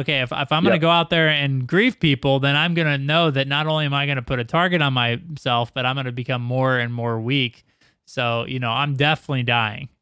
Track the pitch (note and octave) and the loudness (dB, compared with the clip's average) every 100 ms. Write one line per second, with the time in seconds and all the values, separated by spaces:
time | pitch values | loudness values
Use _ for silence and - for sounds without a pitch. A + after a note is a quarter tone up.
0 | C#3+ C#3 B2+ - C#3+ D#3 F#3 F3 E3 E3+ | -2 -2 -2 -4 -2 2 2 4 4 2
1 | E3 E3 D#3+ D3 C#3 C3+ B2 F3 B3 - | 2 2 2 2 0 -2 0 2 2 2
2 | D#3+ C3+ C#3+ C3+ C#3 C#3+ E3+ E3+ D#3 C#3+ | 0 2 2 2 2 2 0 0 0 0
3 | C#3 D#3+ E3 C#3 C3+ C#3+ D#3 D#3 D3 C#3 | 0 2 2 0 -2 -2 0 0 0 0
4 | C#3+ C3+ A#2 C3 A#2 D#3+ F3+ F3 C#3+ B2+ | -2 -4 -2 -4 0 0 2 2 2 2
5 | A#2 A#2+ - D3 C3+ A#2+ A#2 - B2+ C3+ | 0 -2 -6 -8 -2 0 0 -2 -2 -2
6 | B2+ B2 A#2+ B2+ A#2+ B2+ C3 B2+ A#2+ A#2+ | -4 -6 -6 -4 -2 0 0 0 -2 -4
7 | A#2 A2+ A2+ C#3 B2 - _ _ _ _ | -4 -4 -2 0 -2 -6 _ _ _ _
8 | _ - A#2+ A#2 A#2+ C3 A#2+ A#2 C#3+ C3+ | _ -4 -2 -2 -4 -6 -4 -2 -2 2
9 | D3 D#3 - C3+ A#2+ A#2+ A2 A#2+ C3+ _ | 2 0 -2 -2 0 0 0 -4 -14 _